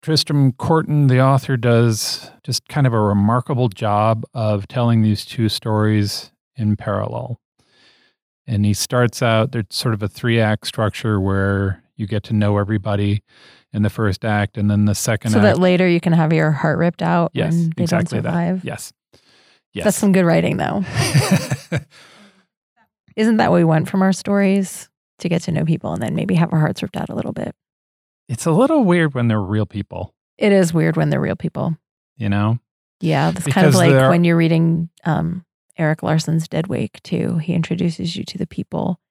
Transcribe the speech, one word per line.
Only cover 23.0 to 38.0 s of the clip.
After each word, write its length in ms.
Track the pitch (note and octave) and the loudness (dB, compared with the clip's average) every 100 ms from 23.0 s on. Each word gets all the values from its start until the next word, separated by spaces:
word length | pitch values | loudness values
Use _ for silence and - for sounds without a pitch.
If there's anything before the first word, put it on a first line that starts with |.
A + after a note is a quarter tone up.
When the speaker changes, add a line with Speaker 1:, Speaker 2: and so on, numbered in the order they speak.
| _ - | _ -2
Speaker 2:
Isn't 220 | A3 A3 | 2 2
that 120 | G3+ | 2
what 80 | F3 | 4
we 60 | |
want 260 | E3+ D#3 F3+ | 4 2 0
from 140 | G3 | 0
our 100 | F#3+ | 2
stories? 720 | F#3 - G3+ G3 G3 F#3+ - - _ _ _ | 0 0 0 2 2 -2 -8 -20 _ _ _
To 100 | F3 | -4
get 120 | E3+ | -4
to 80 | - | -2
know 140 | D#3 D#3+ | -4 -2
people 280 | E3 - | -2 -4
and 80 | E2 | -6
then 100 | A2+ | -6
maybe 220 | D3+ G3 F#3 | -4 -2 0
have 180 | E3 | 2
our 60 | E3+ | 0
hearts 240 | D#3 - | 0 -2
ripped 120 | - - | -8 -8
out 120 | - | -8
a 60 | - | -6
little 160 | - | -8
bit. 220 | - - - _ _ _ _ _ _ _ | -8 -10 -12 _ _ _ _ _ _ _
Speaker 1:
It's 180 | A#2+ - | -6 0
a 60 | |
little 320 | D#3+ C4+ D#4+ | 2 2 2
weird 300 | G#3+ F3 D#3+ | 2 2 2
when 140 | C3 A#2+ | 0 0
they're 140 | G#2+ | 0
real 240 | F#2+ G#2+ G#2 | 0 -2 -2
people. 480 | G2+ G2+ F2+ - _ _ _ | -6 -10 -10 -12 _ _ _
Speaker 2:
It 140 | G#3+ | 2
is 220 | G3+ F3 | 4 4
weird 240 | E3 D#3+ D#3+ | 2 0 0
when 120 | D#3 | 0
they're 120 | C#3+ | 0
real 140 | D3+ - | -2 -4
people. 420 | E3 - C#3 D#3+ _ _ _ _ | -6 -4 -4 -6 _ _ _ _
Speaker 1:
You 120 | G#2+ | -4
know? 300 | G2+ G#2+ A#2 _ _ _ _ | 0 0 -2 _ _ _ _
Speaker 2:
Yeah, 300 | E3+ D3 D#3 | -2 0 0
that's 140 | F3 E3 | -2 -2
kind 220 | C#3+ F#3 | 4 6
of 40 | |
Speaker 1:
Because 20 | F#3 | 6
Speaker 2:
like 160 | F3 | 6
Speaker 1:
they're 180 | C3+ C3 | 6 6
Speaker 2:
when 140 | F3 | 4
you're 140 | F3 E3+ | 4 2
reading, 520 | E3 E3 E3 E3 E3+ _ | 2 2 2 0 -4 _
um, 420 | - D#3+ D#3+ F3+ E3+ _ _ - | -4 -2 -2 -6 -12 _ _ -4
Erik 240 | D#3+ D#3 | -2 -2
Larson's 440 | - D#3+ D#3+ E3 D#3+ | 0 -2 0 -2 -2
Dead 200 | D3 F3 | -4 -4
Wake, 360 | - - - | -4 -6 -10
too. 340 | - - - E3+ | -8 -4 -2 -4
He 140 | D#3 | -2
introduces 600 | F3 E3 F3 F3+ D#3+ | -2 -2 -2 -2 -4